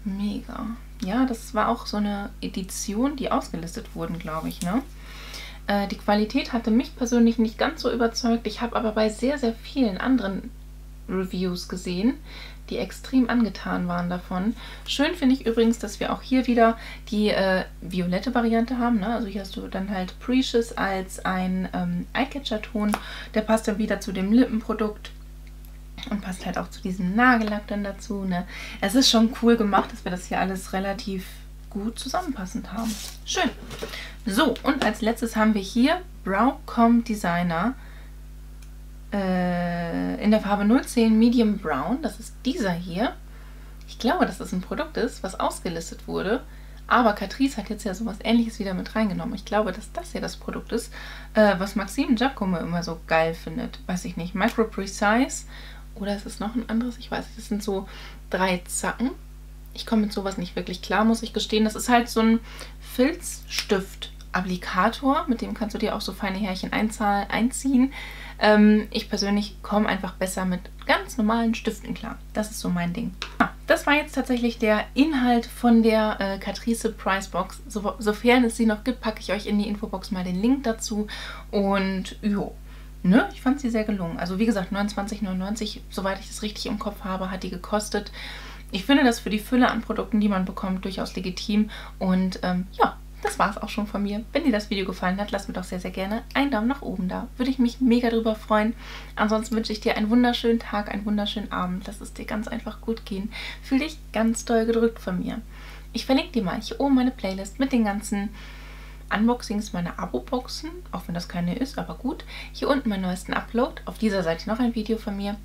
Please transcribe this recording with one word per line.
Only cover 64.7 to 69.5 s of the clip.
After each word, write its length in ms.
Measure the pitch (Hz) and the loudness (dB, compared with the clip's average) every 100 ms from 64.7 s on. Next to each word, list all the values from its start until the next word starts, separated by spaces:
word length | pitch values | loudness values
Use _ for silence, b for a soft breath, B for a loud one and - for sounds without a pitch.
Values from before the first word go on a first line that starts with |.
| 190 202 226 269 294 339 | 2 2 4 2 2 2
Mit 140 | 233 | -2
dem 120 | 196 | -2
kannst 220 | 208 214 214 | -4 -4 -2
du 40 | |
dir 140 | 214 - | -2 -2
auch 60 | |
so 120 | - | -6
feine 240 | 185 202 190 | -4 -4 -2
Härchen 340 | 196 185 185 | -2 -2 -2
einzahl-, 540 | 190 214 - 208 202 202 | 0 0 2 2 2 0
einziehen. 640 | - 233 - 269 269 262 B B B B B | 0 0 0 2 6 4 B B B B B
Ähm, 480 | 208 214 208 214 214 | 6 8 10 8 2
ich 180 | - - | -6 -4
persönlich 480 | 202 196 202 208 | -2 2 0 0